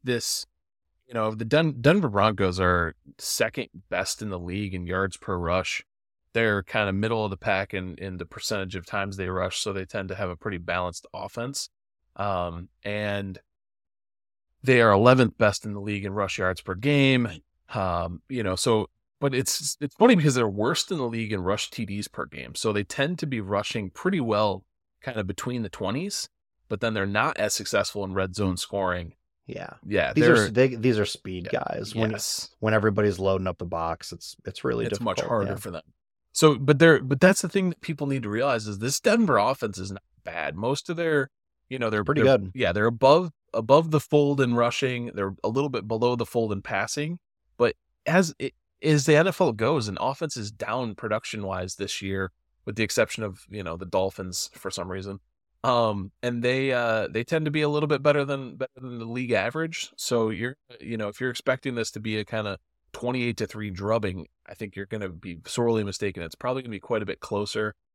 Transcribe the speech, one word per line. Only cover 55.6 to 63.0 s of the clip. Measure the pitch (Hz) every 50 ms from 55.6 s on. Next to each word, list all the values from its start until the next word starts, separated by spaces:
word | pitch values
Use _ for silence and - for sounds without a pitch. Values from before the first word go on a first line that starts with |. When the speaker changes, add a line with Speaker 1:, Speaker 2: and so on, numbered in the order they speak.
| -
Speaker 1:
Um, | 131 123 120 117 110 104 101 95 98 _ -
and | - 123 120 120 117
they, | 123 127 131 135 135 127
uh, | 123 120 117 113 110 101
they | - - 110 120
tend | - 165 160 156
to | 151
be | 147 151
a | 151 147
little | 147 147 151
bit | 147 151 131 139
better | 151 147 147 139
than, | 139 143 135 131 123 -
better | - 131 - _
than | 127 131 127 123 117
the | 113
league | 113 117 127 127 117
average. | 113 101 98 117 123 156 165 160 165 - - - -
So | - - - 123 117 113 110
you're, | 110 87 117 127 139 _ _ _ 123 110
you | 69 104 117
know, | 110 104
if | 104 107 -
you're | 127 127
expecting | 120 - - 135 127 127 - 135 123
this | 120 110 -
to | - 110
be | 107 110 107
a | 107 104
kinda | - 117 110 107 104 98 - _ _ _ _ _ _
twenty-eight | - -